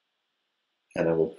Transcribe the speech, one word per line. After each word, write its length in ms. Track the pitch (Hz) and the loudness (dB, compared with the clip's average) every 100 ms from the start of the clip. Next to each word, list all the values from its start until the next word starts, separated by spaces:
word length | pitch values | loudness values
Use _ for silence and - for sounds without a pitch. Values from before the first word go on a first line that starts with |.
| _ _ _ _ _ _ _ _ _ - | _ _ _ _ _ _ _ _ _ -4
and 120 | 82 | 0
I 40 | |
will 220 | 82 80 | 2 0